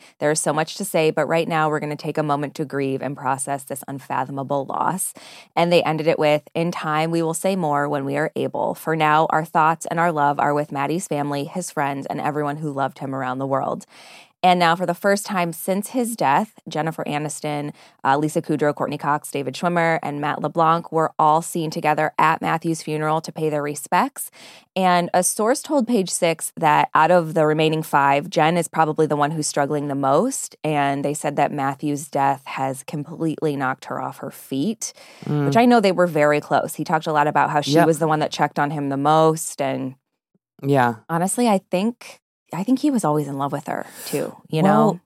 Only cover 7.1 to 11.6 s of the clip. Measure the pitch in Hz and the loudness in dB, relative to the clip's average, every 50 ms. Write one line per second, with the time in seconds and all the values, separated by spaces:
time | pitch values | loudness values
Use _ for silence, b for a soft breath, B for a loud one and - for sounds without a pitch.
7.1 | 165 165 165 160 165 - - 190 196 190 170 147 143 143 143 147 147 139 139 139 | 0 0 0 0 -2 -2 -2 -2 0 0 0 0 0 0 0 0 -2 -2 -2 -2
8.1 | 139 147 156 - - 135 135 131 - - - - - - - 156 160 160 156 151 | -2 -2 -2 -2 -2 -4 -4 -4 -2 -2 -2 -2 -4 -4 -4 -2 0 2 4 4
9.1 | 151 156 160 - - 156 165 - - 170 156 160 165 - - - 165 170 170 175 | 6 4 4 2 2 0 0 0 2 2 4 4 2 0 -4 -6 -2 0 0 0
10.1 | 156 147 143 143 143 - 127 147 143 147 147 - 143 135 143 143 156 185 - - | 2 2 2 2 2 2 2 2 2 0 -2 -2 -4 -4 -2 -2 -2 -4 -4 -4
11.1 | 151 143 143 147 143 143 143 - - 185 | -4 -4 -2 -2 -4 -4 -6 -6 -8 -8